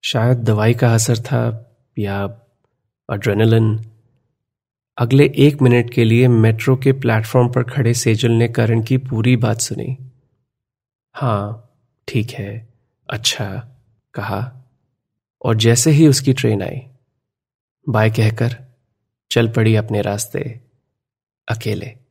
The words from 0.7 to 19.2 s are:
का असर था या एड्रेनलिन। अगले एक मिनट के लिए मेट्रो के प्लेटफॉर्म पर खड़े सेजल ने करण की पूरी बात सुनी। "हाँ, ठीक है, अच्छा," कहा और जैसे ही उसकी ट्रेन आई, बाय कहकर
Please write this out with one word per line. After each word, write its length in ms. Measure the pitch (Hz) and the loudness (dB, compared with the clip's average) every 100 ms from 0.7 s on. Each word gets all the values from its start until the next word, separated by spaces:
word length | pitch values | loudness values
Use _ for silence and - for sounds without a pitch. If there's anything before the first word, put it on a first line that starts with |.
का 200 | 117 123 | 2 2
असर 240 | 113 113 113 | 2 2 -2
था 580 | - 123 117 110 - _ _ - | -2 -2 -2 -6 -14 _ _ -8
या 460 | 101 98 98 101 _ _ _ _ _ _ - | -6 -4 -6 -10 _ _ _ _ _ _ -10
एड्रेनलिन। 800 | 101 113 101 110 113 110 110 - _ _ _ _ _ _ _ _ _ _ - | -4 -2 2 4 4 2 -2 -8 _ _ _ _ _ _ _ _ _ _ -6
अगले 340 | 120 135 147 143 | 2 4 4 4
एक 240 | 143 143 | 4 4
मिनट 320 | 127 120 120 | 2 4 0
के 100 | - | 0
लिए 240 | 113 117 123 | 2 4 4
मेट्रो 500 | 117 110 110 - 131 | 4 2 2 0 0
के 140 | 139 | 0
प्लेटफॉर्म 600 | 135 123 110 110 127 120 | 0 0 -2 0 2 2
पर 120 | 120 | 0
खड़े 300 | 123 - 117 | -4 -2 0
सेजल 380 | 117 - 110 120 | 0 0 0 2
ने 160 | 113 117 | 2 0
करण 360 | 117 113 113 | 0 0 0
की 140 | 113 131 | 0 -4
पूरी 400 | - 113 113 123 | -2 -4 0 0
बात 240 | 113 110 | 0 -2
सुनी। 360 | - 104 - 131 - _ _ _ _ _ _ _ _ _ _ | -6 -8 -8 -10 -14 _ _ _ _ _ _ _ _ _ _
"हाँ, 580 | - 131 104 104 110 _ _ _ _ - | -6 -4 -2 -4 -12 _ _ _ _ -6
ठीक 220 | 113 104 | -4 -4
है, 440 | - 101 107 - _ _ _ _ | -8 -12 -12 -18 _ _ _ _
अच्छा," 600 | 107 - - 98 98 - _ _ _ _ | -6 -6 -6 -8 -10 -14 _ _ _ _
कहा 500 | - 104 101 127 - _ _ _ _ _ _ _ _ - | -10 -8 -6 -8 -12 _ _ _ _ _ _ _ _ -4
और 100 | 110 | 0
जैसे 360 | 113 117 160 | 2 2 2
ही 160 | 147 160 | 4 4
उसकी 260 | 131 - | 4 0
ट्रेन 280 | 127 120 104 | 0 0 -2
आई, 200 | 92 - - _ _ _ _ _ _ _ _ _ - | -6 -10 -16 _ _ _ _ _ _ _ _ _ -4
बाय 200 | 110 110 | 2 2
कहकर 560 | 110 110 110 120 - - _ _ _ _ _ | 2 0 0 -4 -6 -18 _ _ _ _ _